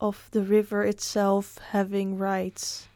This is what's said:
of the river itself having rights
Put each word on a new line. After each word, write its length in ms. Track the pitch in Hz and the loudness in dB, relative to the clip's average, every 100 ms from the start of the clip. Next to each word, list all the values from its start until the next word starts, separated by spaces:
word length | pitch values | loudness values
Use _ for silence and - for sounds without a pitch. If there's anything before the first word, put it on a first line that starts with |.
of 280 | 214 208 - | -4 -4 -4
the 100 | 220 | -2
river 400 | 196 214 208 208 | 4 4 4 0
itself 760 | 208 208 - 214 196 196 202 - - | 0 0 -2 2 4 2 0 -12 -4
having 480 | 202 196 196 190 190 | -2 0 -2 -2 -2
rights 680 | 190 190 185 - - - - | -2 -2 -4 -8 -10 -10 -14